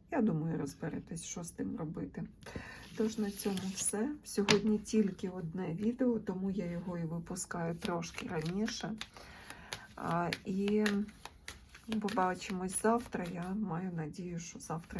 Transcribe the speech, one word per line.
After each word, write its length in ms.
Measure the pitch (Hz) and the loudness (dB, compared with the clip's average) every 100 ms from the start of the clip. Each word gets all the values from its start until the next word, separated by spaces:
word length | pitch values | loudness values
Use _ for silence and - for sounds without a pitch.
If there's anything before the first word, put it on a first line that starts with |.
| - | -2
я 100 | 320 | 4
думаю, 360 | 214 160 160 - | 4 4 2 0
розберетесь, 680 | 143 - 165 - - 165 | -2 -4 -4 -4 -6 -8
що 200 | - - | -6 -8
з 80 | 170 | -8
тим 260 | - 196 220 | -4 -4 -2
робити. 460 | 156 - - - - - - - - - - - | -4 -4 -6 -6 -8 -10 -12 -10 -10 -12 -6 0
Тож 200 | 220 220 | 2 2
на 140 | 202 | 0
цьому 280 | 196 208 185 180 | 0 0 0 0
все. 360 | - - 202 247 302 | 0 0 2 0 -2
Сьогодні 540 | - - 202 208 220 214 | -2 4 6 6 6 2
тільки 520 | - 220 196 190 190 | 4 4 4 2 -4
одне 440 | 185 165 165 175 | -2 -4 -2 -2
відео, 460 | 165 208 247 254 226 | 0 0 4 4 4
тому 320 | 220 185 190 | 0 0 0
я 140 | 190 175 | 0 -2
його 320 | 170 175 175 | -2 -2 -2
і 60 | |
випускаю 720 | 160 170 170 185 - 175 165 170 | -2 -4 -4 -6 -4 -2 -2 0
трошки 520 | - 175 170 - 247 | 0 0 -2 -6 -4
раніше. 680 | 175 156 185 226 - 220 220 - - - - - - - - - - | -2 0 0 0 0 -4 -4 -8 -12 -16 -14 -14 -14 -10 -10 -10 -6
А, 300 | 165 165 170 - - | 0 2 2 0 -2
і 400 | 190 202 214 214 202 208 - - - - - - - - 220 | 0 4 4 4 4 0 -6 -16 -16 -16 -16 -18 -16 -2 0
побачимось 800 | 202 196 185 185 - 185 185 - | 2 4 2 2 -4 -2 -2 2
завтра. 440 | 220 233 247 - 175 | 4 4 2 -4 -4
Я 200 | 175 180 | -4 -2
маю 380 | 196 196 165 185 | 0 0 0 -2
надію, 480 | 170 151 - 180 170 | -2 -4 -4 -6 -6
що 200 | 170 - | -6 -8
завтра 400 | - 165 - 175 | -6 -6 -4 -4